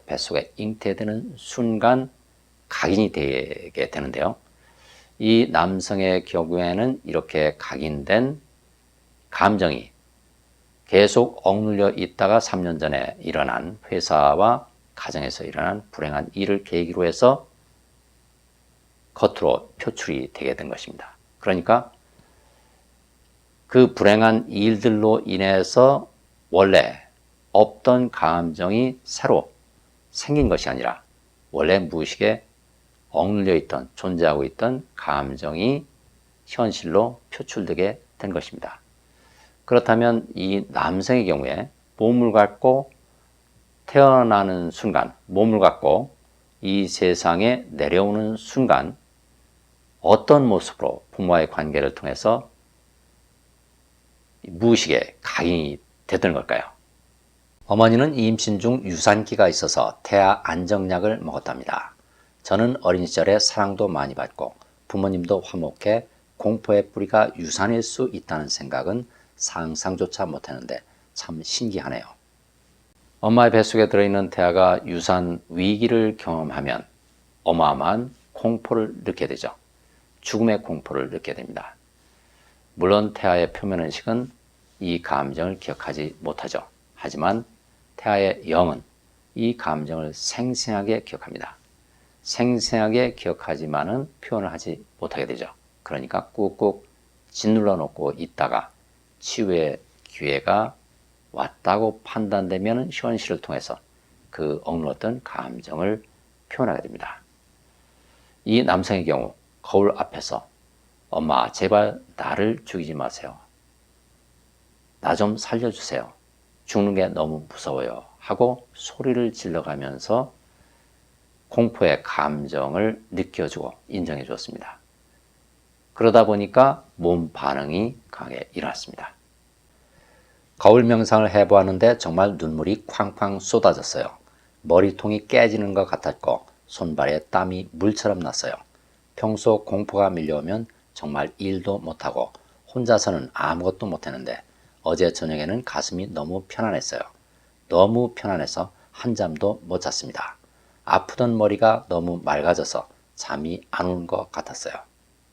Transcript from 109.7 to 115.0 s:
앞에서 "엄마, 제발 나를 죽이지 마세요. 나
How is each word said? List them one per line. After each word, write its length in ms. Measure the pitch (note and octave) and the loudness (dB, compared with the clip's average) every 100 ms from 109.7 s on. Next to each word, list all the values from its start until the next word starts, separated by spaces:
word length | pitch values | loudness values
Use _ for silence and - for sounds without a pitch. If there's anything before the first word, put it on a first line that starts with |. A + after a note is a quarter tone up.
| G2 G2+ - | 4 4 2
앞에서 540 | - - - - - _ _ _ _ _ - | -6 -8 -10 -10 -10 _ _ _ _ _ -8
"엄마, 400 | E2+ D#2+ C2+ A1+ | -4 0 0 0
제발 480 | - F#2+ G#2 G#2+ - - - | -2 2 4 2 -2 -14 -10
나를 480 | - C#2 G#2+ A2+ - | -8 -2 -2 -2 -8
죽이지 300 | F#2 D#2 D2 | -10 -8 -8
마세요. 420 | B1 - C2+ - _ _ _ _ _ _ _ _ _ _ _ _ _ _ _ | -8 -10 -18 -18 _ _ _ _ _ _ _ _ _ _ _ _ _ _ _
나 160 | _ | _